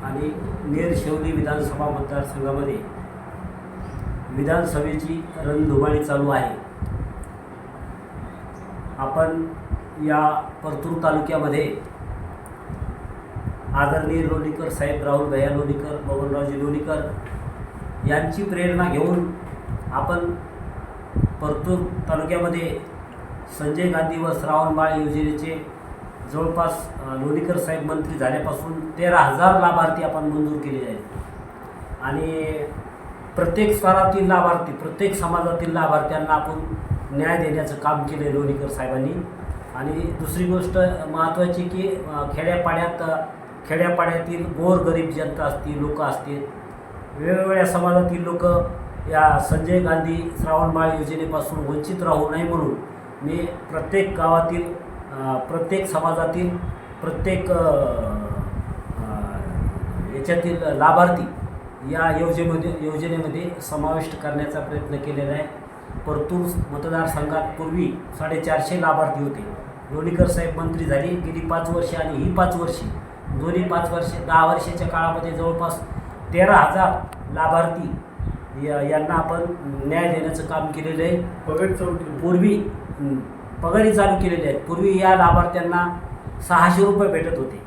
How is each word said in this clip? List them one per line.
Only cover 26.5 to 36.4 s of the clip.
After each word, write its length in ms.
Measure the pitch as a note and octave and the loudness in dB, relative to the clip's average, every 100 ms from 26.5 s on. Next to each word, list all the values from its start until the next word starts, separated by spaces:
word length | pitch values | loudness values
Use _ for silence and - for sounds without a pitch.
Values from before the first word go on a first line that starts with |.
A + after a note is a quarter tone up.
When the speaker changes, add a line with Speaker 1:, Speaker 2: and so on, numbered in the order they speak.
| E3+ E3 - - - C3+ | 2 0 0 -6 -10 -6
Speaker 1:
अ, 60 | |
लोणीकर 440 | C3 C#3+ D#3 F3 F3 | -4 0 0 0 0
साहेब 320 | E3+ D#3+ D3+ | 0 -4 -2
मंत्री 280 | D#3 D#3 D#3 | -2 -4 -2
झाल्यापासून 720 | B2+ B2+ C#3+ C#3+ E3 D#3+ - | 0 0 -2 -4 -6 -6 -8
तेरा 260 | - F3 F3 | 0 4 6
हजार 440 | C#3+ D#3+ F3+ F3+ | 6 6 8 8
लाभार्थी 420 | E3+ E3 D#3+ D#3+ | 6 6 4 2
आपण 220 | D#3+ D#3 | 0 0
मंजूर 340 | D3+ D3+ D3+ D3+ | 0 0 0 -2
केलेले 320 | C#3 C3 B2+ | -4 -4 -4
आहेत 100 | - - - - - - - - - - - | -8 -10 -10 -10 -12 -16 -16 -16 -14 -12 -8
आणि 400 | C3 D3 D#3+ D#3+ D#3 D#3 D3 - - - - - - - | -4 -2 -2 -2 -2 -4 -4 -8 -12 -14 -14 -14 -6 0
प्रत्येक 400 | E3+ G#3 G#3 G#3 | 2 4 4 4
स्तरातील 520 | F#3 F#3+ F#3+ G3 F3+ | 6 6 6 4 4
लाभार्थी, 440 | F#3 F3 E3+ - | 6 4 2 -2
प्रत्येक 420 | - D#3 D#3 G3+ | -6 -8 0 0
समाजातील 580 | G3 F3 E3+ E3+ E3+ E3 | 0 0 0 0 0 -2
लाभार्थ्यांना 600 | E3 D3+ D3+ D3+ D#3 D#3 | 0 4 2 2 -2 2
आपण 260 | D#3 | 2